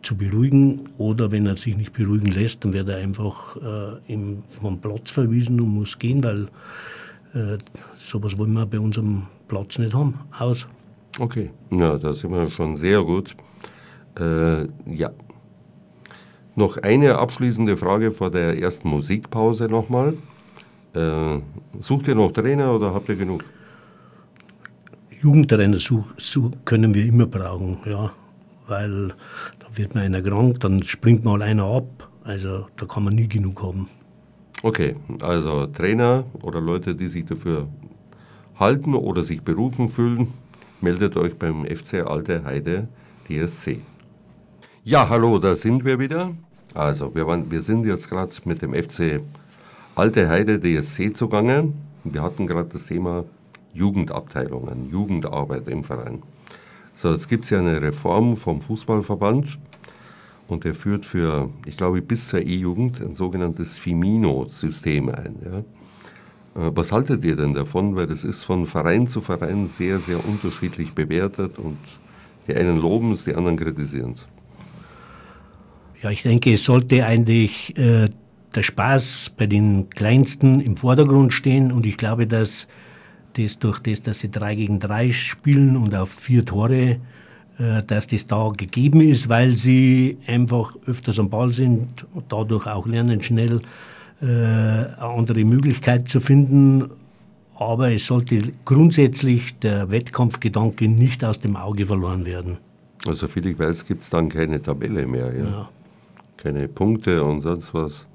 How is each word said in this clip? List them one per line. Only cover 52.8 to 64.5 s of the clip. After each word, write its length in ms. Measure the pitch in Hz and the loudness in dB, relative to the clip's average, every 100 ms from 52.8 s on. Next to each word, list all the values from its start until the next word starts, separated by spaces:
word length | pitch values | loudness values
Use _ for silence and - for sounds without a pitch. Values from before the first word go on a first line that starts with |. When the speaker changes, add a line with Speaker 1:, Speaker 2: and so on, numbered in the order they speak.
| - | -8
Speaker 2:
Thema 380 | 82 90 87 85 _ _ - _ | -4 -4 -6 -8 _ _ -20 _
Jugendabteilungen, 1160 | - 98 98 80 71 - 69 65 65 65 64 65 | -4 -2 0 -4 -6 -8 -6 -6 -8 -10 -10 -6
Jugendarbeit 800 | 90 101 90 78 71 71 67 67 | -6 -2 -4 -4 -6 -6 -8 -6
im 160 | 69 | -8
Verein. 400 | 71 64 60 60 - - - - - - - - | -8 -10 -10 -12 -16 -20 -20 -20 -20 -20 -20 -6
So, 140 | 87 | -2
jetzt 160 | 80 - | -2 0
gibt's 220 | 113 - | -4 0
ja 100 | 101 | 0
eine 220 | 90 80 | 2 0
Reform 560 | 73 73 87 92 120 110 | -2 -2 0 2 2 0
vom 240 | - 73 | -2 -6
Fußballverband 960 | - 107 - 110 101 98 101 123 - - - - - - - - - - - | -6 -8 -2 -2 -2 -2 0 0 -2 -10 -18 -20 -20 -20 -20 -20 -20 -20 -10
und 160 | 85 | -6
der 100 | 80 | -6
führt 320 | 80 101 104 - | -6 -4 -4 -4
für, 440 | 90 82 76 71 - - | -2 0 0 -4 -8 -16
ich 100 | - | -4
glaube, 260 | 90 90 | -2 -2
bis 280 | - 117 - | -2 -6 -2
zur 100 | 92 | -4
E-Jugend 600 | 80 90 90 90 123 123 | -2 -4 -4 -2 -4 -4
ein 140 | - 82 | -10 -6
sogenanntes 640 | 92 90 87 82 85 - | -6 -2 -4 -4 -8 -8
Fimino-System 1300 | - 85 90 110 101 67 64 | -4 -2 0 2 2 0 -4